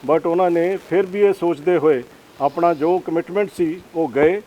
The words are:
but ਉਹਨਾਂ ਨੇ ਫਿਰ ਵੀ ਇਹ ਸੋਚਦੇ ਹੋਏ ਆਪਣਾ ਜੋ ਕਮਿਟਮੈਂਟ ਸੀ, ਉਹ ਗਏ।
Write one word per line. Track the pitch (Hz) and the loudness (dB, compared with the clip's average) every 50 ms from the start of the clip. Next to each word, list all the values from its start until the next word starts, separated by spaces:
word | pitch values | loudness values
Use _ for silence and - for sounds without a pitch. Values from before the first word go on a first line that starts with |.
| - 127 | 0 0
but | 151 165 151 175 | 0 0 0 0
ਉਹਨਾਂ | 165 175 185 175 | 0 2 0 2
ਨੇ | 170 170 165 180 196 180 - - | 2 0 0 0 -2 -6 -6 -2
ਫਿਰ | 165 185 196 | -2 -2 -2
ਵੀ | 185 180 202 | -2 0 2
ਇਹ | 202 202 | 2 2
ਸੋਚਦੇ | 190 - 170 170 165 139 147 175 180 | 2 0 -2 -2 -2 -2 0 0 0
ਹੋਏ | 160 139 156 147 127 123 - - - - - - - | 2 2 2 2 2 -2 -10 -18 -20 -20 -20 -8 -4
ਆਪਣਾ | 135 143 139 175 170 170 170 | -4 -4 -2 0 0 0 0
ਜੋ | 139 143 165 180 180 | 2 0 0 0 0
ਕਮਿਟਮੈਂਟ | 170 - 160 165 165 - 175 202 208 190 - | -2 -4 -4 -4 -4 -4 -4 -4 -4 -4 -2
ਸੀ, | - 175 156 165 180 - - - | -4 -4 -4 -4 -8 -14 -10 -4
ਉਹ | 165 165 139 | -4 -4 -2
ਗਏ। | 110 135 147 160 180 208 214 | 2 2 2 2 2 0 -8